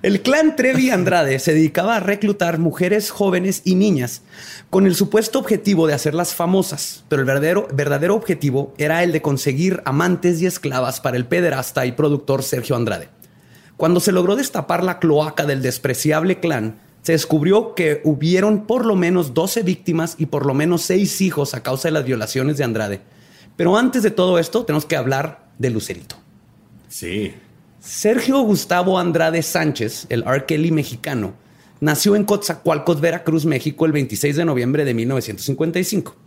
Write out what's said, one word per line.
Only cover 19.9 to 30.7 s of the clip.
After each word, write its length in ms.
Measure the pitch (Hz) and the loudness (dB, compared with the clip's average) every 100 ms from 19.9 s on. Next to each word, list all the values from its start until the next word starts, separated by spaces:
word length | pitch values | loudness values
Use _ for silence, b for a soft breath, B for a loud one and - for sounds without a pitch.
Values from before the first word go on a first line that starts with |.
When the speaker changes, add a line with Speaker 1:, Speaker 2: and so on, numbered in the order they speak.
| 160 160 - | -2 -2 -4
Speaker 1:
y 80 | 151 | -4
por 200 | 147 143 | -2 0
lo 80 | 135 | 0
menos 260 | 156 175 | 2 0
seis 400 | - 185 196 - | 2 0 0 0
hijos 320 | 190 147 143 | -2 0 -4
a 80 | 127 | -4
causa 280 | 127 135 165 | -6 -4 -2
de 40 | |
las 120 | 156 127 | -2 -2
violaciones 520 | 123 107 135 131 143 | -2 -2 -2 -2 -2
de 60 | |
Andrade. 380 | 131 110 104 101 - b b b b - | -2 -2 -4 -6 -10 b b b b -6
Pero 220 | 175 202 | -2 0
antes 240 | 254 254 | 0 2
de 80 | 208 | 0
todo 280 | 214 180 175 | 0 2 2
esto, 260 | 165 226 233 | 0 -4 -2
tenemos 200 | 151 147 | -4 -2
que 100 | 156 | -4
hablar 500 | 127 135 151 - _ - | -2 -2 -4 -10 _ -6
de 100 | 123 | -4
Lucerito. 460 | 110 - 95 - - _ - _ _ _ - - | -4 -6 -12 -14 -20 _ -20 _ _ _ -20 -18
Speaker 2:
Sí. 460 | - 87 98 104 - - - _ _ | -14 -8 -6 -6 -10 -20 -20 _ _
Speaker 1:
Sergio 600 | - - 208 240 240 269 | -14 -4 0 0 2 2
Gustavo 580 | 226 190 - 175 180 185 | 4 2 2 0 2 2
Andrade 420 | 175 156 160 165 | 2 2 2 0
Sánchez, 640 | 156 175 156 131 110 - - | -2 -2 -2 -2 -4 -6 -6
el 140 | 120 117 | -4 0
R. 180 | 135 139 | -2 0
Kelly 240 | 156 | 0
mexicano, 640 | 165 | 2